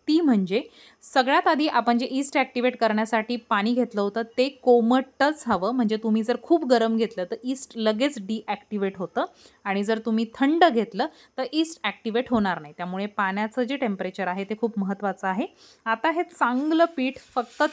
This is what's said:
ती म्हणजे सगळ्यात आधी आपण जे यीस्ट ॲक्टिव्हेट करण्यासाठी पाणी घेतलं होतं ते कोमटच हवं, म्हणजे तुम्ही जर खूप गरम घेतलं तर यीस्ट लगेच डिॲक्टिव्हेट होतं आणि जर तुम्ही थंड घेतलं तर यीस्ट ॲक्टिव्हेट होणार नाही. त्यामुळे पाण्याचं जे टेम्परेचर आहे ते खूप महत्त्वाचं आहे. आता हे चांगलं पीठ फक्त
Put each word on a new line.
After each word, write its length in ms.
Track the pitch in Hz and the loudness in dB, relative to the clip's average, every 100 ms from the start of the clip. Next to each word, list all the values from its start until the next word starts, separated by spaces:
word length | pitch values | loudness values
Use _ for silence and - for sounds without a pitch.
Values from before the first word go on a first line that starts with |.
| - | 0
ती 120 | 311 | 2
म्हणजे 420 | 311 214 180 214 - - - _ | 4 2 2 -2 -6 -16 -20 _
सगळ्यात 440 | - 269 254 320 359 | -4 0 2 4 4
आधी 220 | 302 302 | 2 2
आपण 300 | 240 233 240 | 0 2 0
जे 100 | 269 | 0
यीस्ट 280 | 269 277 294 | -4 -2 0
ॲक्टिव्हेट 380 | 262 247 247 247 | -2 0 -2 0
करण्यासाठी 600 | 226 214 220 226 220 240 | 0 0 0 -2 -2 -6
पाणी 360 | - 208 214 | -2 0 0
घेतलं 280 | 247 240 202 | 0 0 0
होतं 220 | 202 220 226 - | -2 -2 -4 -2
ते 100 | 262 | -2
कोमटच 960 | 277 254 240 226 254 262 - 277 302 233 | 0 4 6 6 2 0 0 0 0 -2
हवं, 280 | 190 190 | -2 0
म्हणजे 220 | 254 214 220 | 0 0 0
तुम्ही 260 | 220 220 | 0 0
जर 140 | 220 240 | 0 -2
खूप 220 | - 320 | 2 2
गरम 320 | 285 240 226 226 | 4 4 4 0
घेतलं 280 | 220 - | -2 -4
तर 120 | 180 - | -6 -6
यीस्ट 280 | 247 269 - 233 | -6 -6 -8 -2
लगेच 500 | 220 214 285 262 190 | 0 2 0 -2 -6
डिॲक्टिव्हेट 720 | 220 - 202 - 208 190 185 | -6 -6 -8 -6 -4 -4 -4
होतं 280 | 170 240 359 _ - _ | -6 -4 -4 _ -20 _
आणि 200 | 208 196 | -4 -2
जर 140 | 208 220 | 0 -2
तुम्ही 280 | 226 220 226 | 0 -2 -2
थंड 300 | - 269 330 | 0 2 4
घेतलं 420 | 339 226 202 190 294 - - - | 4 4 -2 -2 -6 -6 -16 -10
तर 60 | 254 | -4
यीस्ट 280 | 302 320 - | -2 -2 -4
ॲक्टिव्हेट 400 | 208 - 226 226 262 | -6 -6 -4 -4 0
होणार 300 | 233 196 165 | 0 0 -2
नाही. 140 | 147 156 | -8 -10
त्यामुळे 300 | 175 185 208 | -8 -6 -6
पाण्याचं 560 | 208 190 196 214 254 | -4 -2 -2 -4 -4
जे 140 | 240 277 | -4 -2
टेम्परेचर 520 | 240 190 185 196 180 | -4 -4 -6 -6 -6
आहे 160 | 185 | -4
ते 100 | 196 214 | -6 -4
खूप 180 | 233 208 | -4 -2
महत्त्वाचं 500 | 190 196 202 190 190 | -4 -2 -4 -4 -4
आहे. 180 | 190 349 _ - _ | -4 -6 _ -20 _
आता 260 | 226 226 320 | -4 -2 0
हे 120 | 320 | -2
चांगलं 640 | 339 - 240 254 302 330 339 330 | -4 -2 0 0 0 2 2 0
पीठ 180 | 254 269 - | -4 -6 -8
फक्त 280 | 254 233 - 302 | -6 -4 0 -2